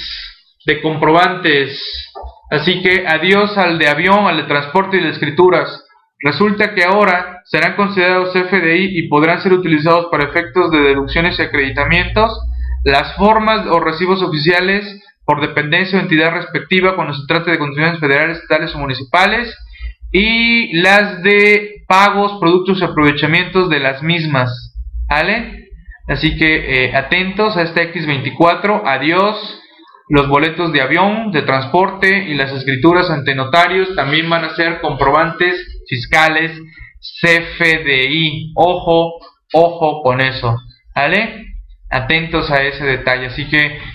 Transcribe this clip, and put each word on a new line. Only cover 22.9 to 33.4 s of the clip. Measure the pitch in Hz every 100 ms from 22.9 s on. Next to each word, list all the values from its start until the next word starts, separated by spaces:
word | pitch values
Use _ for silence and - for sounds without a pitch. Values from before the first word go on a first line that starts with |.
| 156 147 147 151 170 175 190 175
de | 147
las | 135 135
mismas, | 156 170 156 139 123 - - - - - -
¿vale? | 147 170 226 233 - - - - - -
Así | 143 156 156
que, | 160 156 - 131
eh, | 127
atentos | 170 - 180 185 190 214 180
a |
este | 165 170
X | 165 180 151
veinticuatro, | 139 120 - 170 170 202 208 143
adiós. | 131 147 175 202 214 - - - _ _ - -
Los | 143 139
boletos | 143 160 160 170
de | 143
avión, | 131 165 196 220 220
de | 156
transporte | 131 135 123 180 190 196 190 196 190
y |
las | 143 135
escrituras | 135 127 131 160 175 175
ante | 151 131
notarios | 135